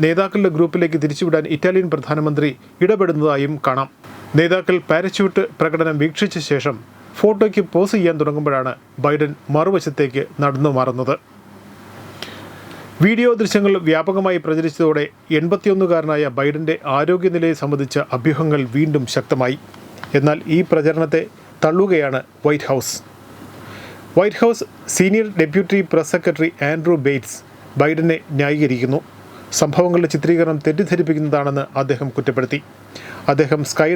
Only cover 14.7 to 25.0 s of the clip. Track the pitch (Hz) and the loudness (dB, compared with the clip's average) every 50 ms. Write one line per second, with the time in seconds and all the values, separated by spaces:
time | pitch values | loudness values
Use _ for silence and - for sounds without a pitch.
14.7 | 147 - 165 156 156 147 147 - - - - - 156 151 160 170 196 196 - 208 | 0 2 2 2 2 2 -2 -4 -8 -14 -6 -2 0 0 0 0 -2 0 0 0
15.7 | 190 190 190 170 170 165 151 156 151 147 151 139 117 139 139 147 147 156 160 156 | 2 2 2 2 2 0 0 0 0 0 -2 -2 -2 -2 -2 -2 -2 -2 -2 -4
16.7 | 165 - - 147 131 139 151 156 180 180 180 180 170 170 165 165 156 - 143 143 | -4 -4 -4 -2 -2 0 2 2 0 0 0 0 0 0 0 0 0 -2 -2 -2
17.7 | 147 139 139 127 - 147 143 - 131 123 117 160 147 147 160 156 151 143 131 117 | -2 -2 -2 -2 -2 -4 -2 -2 -4 -2 0 0 0 0 0 0 0 0 0 0
18.7 | 117 147 160 156 147 143 123 - - 139 123 - 147 131 127 127 139 - - - | 0 0 0 2 0 -2 -2 -2 -4 -4 -2 0 0 0 0 0 -2 -4 -10 -16
19.7 | - - - - - - - - - 143 135 151 147 - - - 156 175 185 - | -20 -20 -20 -20 -18 -18 -6 -2 0 2 4 2 2 0 -2 0 2 2 2 4
20.7 | 165 160 143 156 156 160 160 147 170 156 - - - - - - - - - 156 | 2 2 2 2 0 0 0 0 0 -2 -2 -4 -10 -20 -20 -20 -4 -2 0 2
21.7 | 160 185 202 196 180 156 147 135 135 131 - - - - - 147 151 147 - - | 2 2 2 2 2 0 0 0 -2 -4 -6 -10 -8 -2 0 0 0 0 -2 -2
22.7 | 135 127 - - - - - - - - - - - - - - - - - - | -2 -2 -2 -6 -8 -12 -14 -18 -20 -20 -20 -20 -20 -20 -20 -20 -20 -20 -20 -18
23.7 | - - - - - - - - - 175 190 208 - - 233 233 226 - - - | -18 -18 -18 -18 -20 -20 -20 -2 0 2 2 2 0 0 0 0 0 -2 -6 -12
24.7 | - - - - - - | -14 -14 -12 -2 0 2